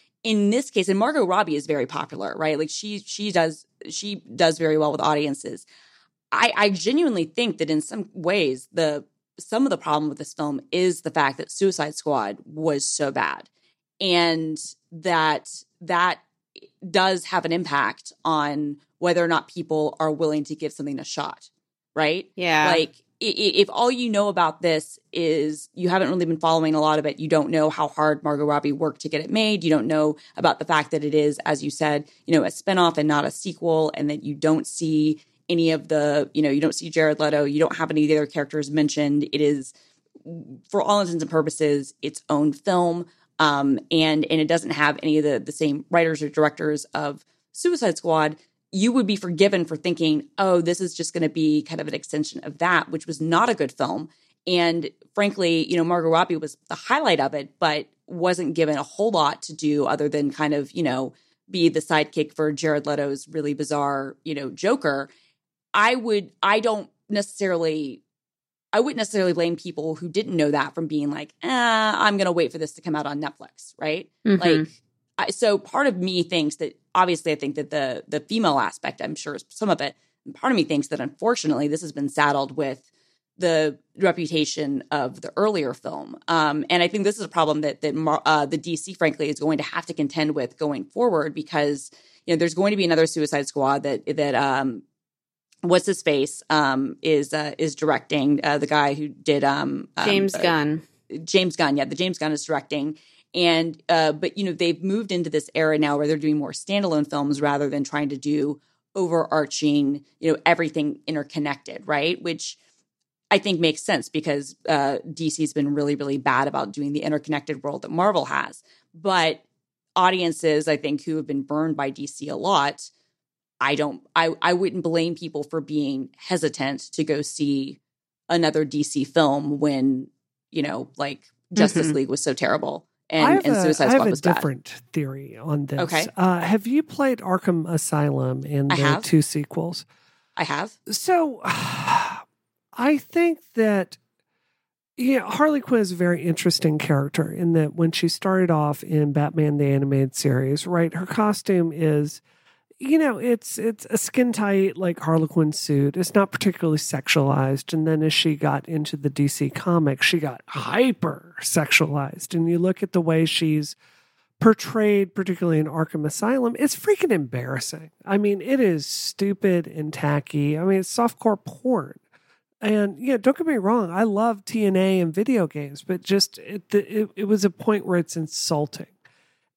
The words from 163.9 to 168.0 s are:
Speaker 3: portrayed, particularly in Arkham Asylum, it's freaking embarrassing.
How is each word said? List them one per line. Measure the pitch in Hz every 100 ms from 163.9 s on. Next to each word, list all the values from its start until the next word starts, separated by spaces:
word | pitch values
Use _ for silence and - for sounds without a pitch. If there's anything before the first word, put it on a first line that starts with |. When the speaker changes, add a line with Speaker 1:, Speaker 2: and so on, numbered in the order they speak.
| _ _ _ _ -
Speaker 3:
portrayed, | 226 214 - 220 214 202 185 -
particularly | 190 175 175 156
in | 151
Arkham | 160 160 156 151
Asylum, | - 214 262 233 240
it's | 285 -
freaking | 415 403 339
embarrassing. | 185 131 123 123 135 - 160 160 _